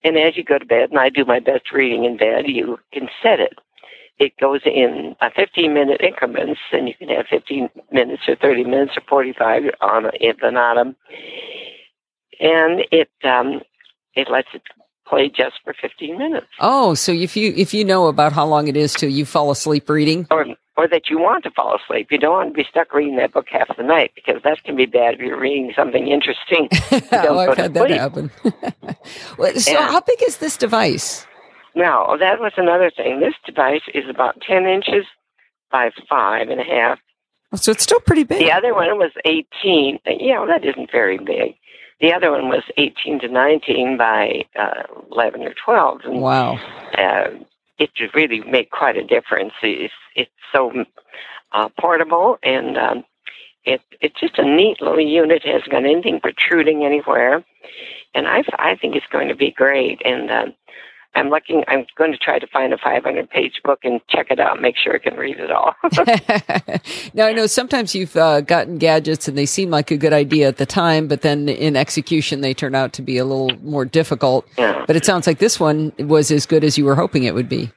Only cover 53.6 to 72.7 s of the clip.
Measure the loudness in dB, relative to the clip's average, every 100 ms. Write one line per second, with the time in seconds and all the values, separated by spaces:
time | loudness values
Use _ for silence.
53.6 | -4 -4 _ _ -4 -2 -4 0 2 4
54.6 | 4 2 -2 0 2 2 4 2 2 -2
55.6 | 0 0 2 2 0 -2 -4 -2 0 2
56.6 | 2 2 2 0 0 2 2 0 -4 _
57.6 | -20 -20 -18 -20 -8 -4 0 0 -2 -2
58.6 | -2 -2 -2 -4 -4 -4 -4 -2 -2 2
59.6 | 2 2 -2 -2 -4 -2 -2 -2 -4 -10
60.6 | _ -20 -20 -20 _ -4 0 -2 0 -2
61.6 | 0 -2 -2 -2 -2 0 -2 -2 -2 -2
62.6 | -2 -2 0 -2 -2 -4 -4 -2 -2 -4
63.6 | -4 -2 -2 -4 _ -4 -2 0 0 0
64.6 | -2 0 -2 -2 -4 -6 -8 -8 -4 0
65.6 | -2 -2 -2 0 2 2 2 -2 0 -6
66.6 | -4 -8 -8 -14 -10 0 2 2 0 0
67.6 | -2 -2 -2 -4 -2 2 4 4 2 0
68.6 | 0 0 4 4 2 -4 -4 -2 -2 -2
69.6 | 0 0 0 0 4 2 2 2 2 2
70.6 | -2 0 2 2 0 0 0 0 -2 -2
71.6 | 0 0 0 -4 -2 -2 -2 -4 -4 -4
72.6 | -2